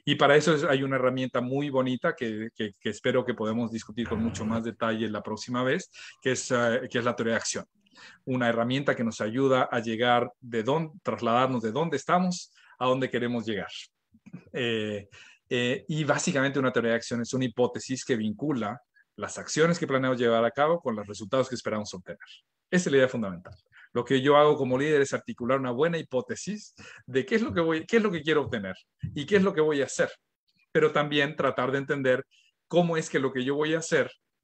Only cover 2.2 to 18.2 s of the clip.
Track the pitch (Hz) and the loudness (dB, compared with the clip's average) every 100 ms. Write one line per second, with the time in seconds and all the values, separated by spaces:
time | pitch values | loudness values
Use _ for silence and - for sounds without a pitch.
2.2 | 117 107 113 - 107 - 110 101 127 127 | -4 -6 -8 -6 -8 -6 -8 -4 0 0
3.2 | 123 113 107 113 117 113 - 107 113 110 | 0 -2 -2 -2 -2 -6 -8 -6 -4 -2
4.2 | 113 98 110 113 113 107 113 110 110 104 | -2 -2 -4 -4 -4 -4 -2 -2 -2 -4
5.2 | 107 107 - 123 127 165 - - - - | -6 -8 -6 -4 0 -2 -4 -16 -20 -6
6.2 | 135 123 - 123 117 113 127 123 120 117 | -2 -2 0 0 2 0 -2 -2 0 0
7.2 | 113 110 - 98 - _ _ - - - | 0 0 -2 -8 -10 _ _ -20 -20 -14
8.2 | - 127 120 117 117 135 143 135 113 110 | -6 0 2 2 0 0 0 0 -2 -4
9.2 | 107 120 135 131 131 123 113 113 123 120 | -4 0 2 4 2 -2 -2 0 2 2
10.2 | 123 - 123 117 110 156 156 - - 110 | 0 -6 -6 -2 0 0 -2 -8 -6 -2
11.2 | 117 120 127 127 110 120 170 175 - 175 | 0 2 2 0 -2 -2 -2 -2 0 2
12.2 | 185 180 - _ _ - 127 131 127 120 | 2 -2 -8 _ _ -4 0 0 0 -2
13.2 | 120 120 110 101 - - - _ _ _ | -2 -2 -4 -4 -6 -10 -18 _ _ _
14.2 | - - - 151 120 113 107 104 98 - | -20 -20 -12 -6 -2 -2 -2 -4 -8 -18
15.2 | - _ - 127 123 127 - 156 147 147 | -20 _ -4 -2 0 -2 -4 -2 0 0
16.2 | - 143 135 139 131 123 117 113 - 120 | 0 0 0 0 0 2 2 0 -2 -6
17.2 | 117 131 127 120 120 - - 131 - 120 | -4 -2 -2 0 0 0 -6 -6 -2 -2